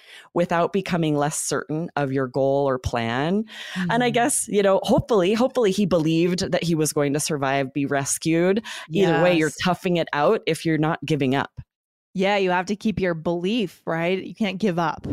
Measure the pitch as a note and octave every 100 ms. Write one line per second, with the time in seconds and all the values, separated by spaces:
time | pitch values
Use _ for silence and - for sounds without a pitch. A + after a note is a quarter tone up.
0 | - - - E3+ F3 E3+ F3 G3 F#3 F3
1 | D#3+ D3 C#3+ - - C#3 - D#3 E3+ -
2 | C#3+ C3+ C3 C3+ C3+ C#3 C#3 B2+ - A#2+
3 | A2+ B2 D#3 G3+ A3 - - F#3 F3+ A#3
4 | B3 A#3 A#3+ - - G3+ G3 F#3+ - C4+
5 | - A3 F3 A3 C4 C4 G#3+ F#3+ G3 F3
6 | D#3 E3 F3 F3+ F#3+ E3+ E3 D#3+ D3+ D3+
7 | C#3+ D3 - D3+ C#3 C#3 C3+ D3 C#3 C#3
8 | C3+ - D#3+ E3 F3+ G3+ - - - D#3+
9 | F3+ E3 F3+ E3+ D#3 - F#3 F3 F#3+ F3
10 | D#3 C#3+ D3+ A3 - D#3+ E3 D#3 D#3 E3+
11 | C#3+ D3+ C3+ C#3 - - - _ _ _
12 | _ F#3 F#3+ G3+ F#3 F3+ F3+ G3+ A3 F#3+
13 | F#3 E3 E3 E3+ F3+ A#3+ F#3 - - E3
14 | E3+ F#3+ - F3 G#3 F#3 G#3 E3+ D#3+ -
15 | -